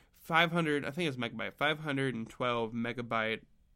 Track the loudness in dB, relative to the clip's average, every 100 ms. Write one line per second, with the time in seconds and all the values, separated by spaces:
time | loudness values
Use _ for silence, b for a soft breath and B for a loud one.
0 | B _ 2 4 6 4 2 2 0 -2
1 | -2 0 -4 -4 -6 -2 0 0 -2 0
2 | 0 -2 -6 -4 0 0 -2 -2 -4 -4
3 | -2 0 0 -2 -6 -20 _